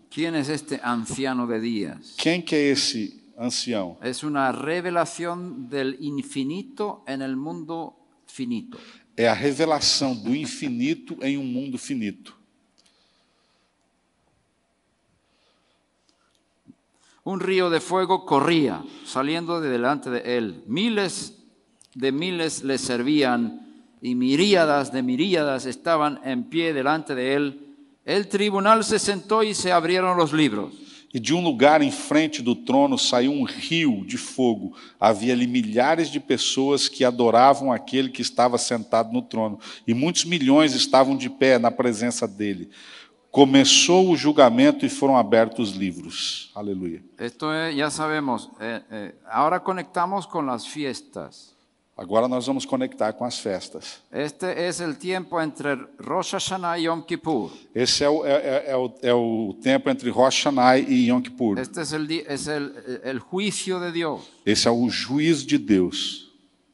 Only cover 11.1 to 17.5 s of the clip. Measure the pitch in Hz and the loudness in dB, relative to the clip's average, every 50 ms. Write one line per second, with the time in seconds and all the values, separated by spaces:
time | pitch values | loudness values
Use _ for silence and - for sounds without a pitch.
11.1 | - - 127 135 143 143 135 127 123 127 139 139 127 120 - - 143 120 110 101 | -10 -6 -4 -4 -4 -4 -4 -6 -6 -6 -6 -8 -8 -10 -8 -8 -6 -6 -6 -6
12.1 | 95 - - - - _ _ _ _ _ _ _ _ _ _ _ _ _ _ _ | -8 -10 -14 -20 -20 _ _ _ _ _ _ _ _ _ _ _ _ _ _ _
13.1 | _ _ _ _ _ _ _ _ _ _ _ _ _ _ _ _ _ _ _ _ | _ _ _ _ _ _ _ _ _ _ _ _ _ _ _ _ _ _ _ _
14.1 | _ _ _ _ _ _ _ _ _ _ _ _ _ _ _ _ _ _ _ _ | _ _ _ _ _ _ _ _ _ _ _ _ _ _ _ _ _ _ _ _
15.1 | _ _ _ _ _ _ _ _ _ _ _ _ _ _ _ _ _ _ _ _ | _ _ _ _ _ _ _ _ _ _ _ _ _ _ _ _ _ _ _ _
16.1 | _ _ _ _ _ _ _ _ _ _ _ - - _ _ _ _ _ _ _ | _ _ _ _ _ _ _ _ _ _ _ -20 -20 _ _ _ _ _ _ _
17.1 | _ _ - 170 190 185 190 185 | _ _ -8 -6 -4 -2 0 0